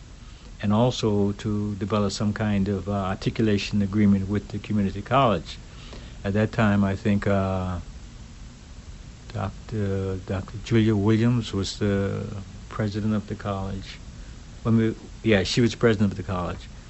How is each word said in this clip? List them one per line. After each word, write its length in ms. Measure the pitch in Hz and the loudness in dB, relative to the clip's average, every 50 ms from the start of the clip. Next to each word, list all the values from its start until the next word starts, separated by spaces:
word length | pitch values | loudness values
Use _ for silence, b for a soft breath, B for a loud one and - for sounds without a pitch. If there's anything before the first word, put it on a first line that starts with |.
| - - - B B B B B B B - - | -16 -18 -18 B B B B B B B -10 -4
and 120 | - 101 104 | 0 2 4
also 580 | 110 120 127 120 - - 113 104 101 101 101 101 | 4 4 4 2 2 0 2 4 4 2 2 0
to 420 | - - 110 104 104 104 104 104 | -2 -2 -2 -2 0 -2 -2 -4
develop 360 | 95 107 98 107 107 104 98 - | -4 -2 0 2 2 2 0 0
some 220 | - 110 104 101 | 0 0 -2 0
kind 340 | 104 110 107 104 98 95 101 | 0 0 0 2 2 2 2
of, 180 | 101 95 87 | 0 0 -2
uh, 60 | 101 101 | -2 -2
articulation 880 | 101 98 92 95 95 - 123 - - 117 107 104 98 - - 107 104 | -2 0 -2 -4 -2 -2 -2 0 2 2 4 2 2 0 0 0 0
agreement 480 | 101 95 95 107 104 101 101 98 95 92 | 0 2 2 4 6 6 6 4 2 0
with 200 | 104 101 - - | -2 -2 -4 -4
the 100 | - 104 | -8 -8
community 420 | - - 104 107 101 95 - 101 | -6 -2 0 0 0 0 -2 -4
college. 560 | 98 - 120 135 139 117 98 82 - - - - B B B B B B B B B B B B - | -2 2 4 4 6 4 4 2 -2 -6 -12 -14 B B B B B B B B B B B B -4
At 120 | 101 98 | 0 2
that 180 | 104 107 104 - | 2 2 2 2
time, 320 | - 113 104 101 101 101 | 2 4 4 6 4 4
I 120 | 98 95 | 2 0
think, 300 | 98 - 107 101 101 - | 0 0 2 2 2 2
uh, 520 | 101 101 98 95 95 95 95 92 92 92 85 80 - - - - - - - - - - - - - - - - - - - - - - - - - - - - - 110 | 2 2 2 2 2 0 0 -2 -2 -4 -6 -6 -10 -12 -14 -16 -16 -16 -16 -16 -16 -16 -16 -16 -16 -16 -16 -18 -16 -16 -16 -16 -16 -16 -14 -14 -16 -16 -16 -14 -10 -6
Doctor, 840 | 107 101 98 - - - - - 107 101 98 98 98 95 95 95 95 - | -4 -4 -4 -6 -8 -10 -6 -4 -2 0 0 0 0 0 -2 -2 -4 -4
Doctor 320 | - 98 95 98 - - 101 - | -4 -4 -4 -4 -6 -8 -10 -2
Julia 320 | - 117 113 107 110 110 | 2 4 6 6 6 4
Williams 560 | 101 98 107 110 107 113 120 123 120 110 - - | 4 4 4 4 6 4 4 4 2 0 -2 -2
was 260 | 98 95 - - - | -2 -2 -4 -2 0
the 480 | 107 101 101 98 98 98 101 104 104 104 104 101 98 - - - - - | 0 2 2 2 0 0 -2 -4 -6 -6 -8 -10 -10 -12 -14 -14 -14 -8
president 460 | - - 113 104 98 107 104 107 110 | -4 -2 -2 -2 -2 0 0 0 0
of 120 | 104 101 - | 0 -2 -4
the 60 | 107 | -8
college. 640 | 98 - 104 98 95 95 98 101 98 95 - - - - B B B B B B B B B - - - | -6 -4 -4 -4 -4 -4 -6 -6 -8 -8 -10 -12 -14 -14 B B B B B B B B B -16 -4 2
When 120 | 120 113 | 4 4
we, 180 | 113 113 110 110 - - - - - - | 6 4 4 0 -2 -8 -16 -14 -2 4
yeah, 220 | 113 107 95 92 | 4 6 6 4
she 160 | - - - 120 | 4 4 4 4
was 120 | 113 - | 4 4
president 380 | - - 117 110 95 107 98 92 | 4 4 4 6 6 4 2 2
of 40 | 98 | -2
the 40 | 92 | -4
college. 440 | - 98 90 87 82 85 - - - B B B B | -4 -4 -2 -2 -4 -6 -8 -10 -14 B B B B